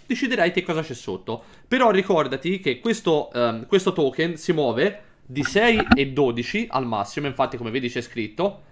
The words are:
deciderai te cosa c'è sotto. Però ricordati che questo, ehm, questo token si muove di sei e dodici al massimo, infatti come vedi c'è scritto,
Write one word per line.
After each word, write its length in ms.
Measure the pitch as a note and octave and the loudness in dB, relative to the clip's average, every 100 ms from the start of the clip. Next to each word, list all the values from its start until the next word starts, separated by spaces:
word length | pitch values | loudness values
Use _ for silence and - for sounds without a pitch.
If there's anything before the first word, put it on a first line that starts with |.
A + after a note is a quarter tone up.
| - | -8
deciderai 440 | A#3 B3+ B3+ E3+ | -4 -2 2 0
te 100 | F3 | 0
cosa 180 | - D#3+ | -4 -4
c'è 120 | D#3 | -4
sotto. 500 | B2 - F2+ - A2 - - - | -10 -8 -8 -6 -8 -10 -20 -2
Però 220 | B3+ A#3+ | 4 4
ricordati 680 | F#3+ F#3 E3+ C3+ C3 F#3 F#3+ | 4 2 2 2 -2 -2 -2
che 200 | D#3 B2 | -2 -2
questo, 500 | A#3 A3+ F3 D3+ - | -2 -2 2 0 0
ehm, 340 | B2 A#2 A2+ A#2+ | 0 0 -2 0
questo 260 | F#3+ F#3 | 2 2
token 440 | F3 C3+ C#3 E3 D#3+ | 0 0 0 -2 -2
si 140 | - | -2
muove 480 | D#3+ C3 A2+ G3 G3+ - - - | 0 2 2 0 -2 -20 -20 -12
di 160 | C3 | -6
sei 460 | C3 G3 A#3 G#3+ - | 0 2 4 4 4
e 140 | C#3+ C#3 | 4 4
dodici 580 | C3 C3 A#2 A#2+ G#3 A3 | 2 2 2 -4 -4 -2
al 160 | C3+ B2 | -2 -2
massimo, 400 | G#2+ - - C#3+ | -4 -4 -4 -6
infatti 320 | B2+ B2+ B2 | -2 -2 -2
come 120 | A2+ | -6
vedi 200 | C3 B2 | -4 -4
c'è 100 | B2 | -6
scritto, 600 | A#2+ A#2+ G#2+ - G3 G3 - | -8 -8 -8 -2 -2 -2 -20